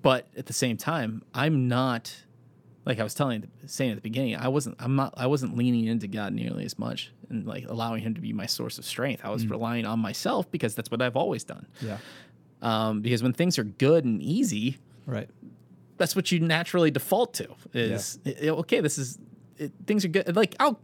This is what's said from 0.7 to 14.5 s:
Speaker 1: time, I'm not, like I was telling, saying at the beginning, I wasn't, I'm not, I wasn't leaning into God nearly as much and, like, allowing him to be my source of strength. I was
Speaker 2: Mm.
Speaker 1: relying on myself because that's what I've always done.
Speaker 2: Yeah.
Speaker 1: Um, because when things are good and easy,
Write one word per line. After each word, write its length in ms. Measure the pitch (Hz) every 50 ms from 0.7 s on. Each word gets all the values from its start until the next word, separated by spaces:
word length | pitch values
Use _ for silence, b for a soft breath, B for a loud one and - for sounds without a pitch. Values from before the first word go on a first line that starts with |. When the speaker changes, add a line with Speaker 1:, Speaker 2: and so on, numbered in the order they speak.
| 113
Speaker 1:
time, 460 | 117 - 147 165 156 120 110 110 113 - - -
I'm 320 | 127 139 156 160 139 127
not, 480 | 123 120 127 131 131 120 117 - - - - - - - - - - - - - - - - -
like 160 | 139 123 104
I 20 |
was 120 | 110 104 -
telling, 340 | - 147 135 117 107 - - - - -
saying 240 | 143 - - 135 123
at 20 | 104
the 60 | -
beginning, 340 | - 110 113 131 135 120 110
I 120 | - 127 131
wasn't, 280 | 135 147 135 113 - -
I'm 160 | 120 123 135
not, 200 | 135 135 - -
I 100 | - 123
wasn't 300 | 131 147 139 127 98 -
leaning 300 | 120 120 123 120 117 113
into 200 | 113 117 113 104
God 260 | 98 98 107 104 101
nearly 320 | 104 113 117 120 - - -
as 140 | - - -
much 320 | 107 120 120 - - - - - - -
and, 160 | 123 113 -
like, 180 | 113 - - - -
allowing 340 | 117 113 113 117 113 110
him 120 | 104 113 110
to 60 | 110
be 120 | 107 107
my 140 | 110 107 98
source 320 | 104 - - 117 110 - -
of 60 | -
strength. 400 | - - - 123 139 120 - -
I 60 | 98
was 140 | 107 117 113
Speaker 2:
Mm. 40 | 107
Speaker 1:
relying 340 | 113 113 113 113 120 117 110
on 120 | 104 113 113
myself 500 | 110 104 107 - - 202 254 214 180 -
because 240 | - 165 - 110 -
that's 140 | - 113 -
what 100 | 120 117
I've 140 | 127 123 117
always 260 | 127 165 - 147 117 -
done. 220 | - - - - - - -
Speaker 2:
Yeah. 180 | 131 110 101 113 B B B B B B B - - - _ _
Speaker 1:
Um, 400 | - 117 113 110 110 110 110 104
because 220 | 104 120 123 110
when 100 | 120 127
things 260 | 123 - 170 180 170 139
are 60 | 113
good 400 | 104 98 - 131 139 160 165 143
and 180 | 123 110 90
easy, 560 | 71 110 165 233 277 202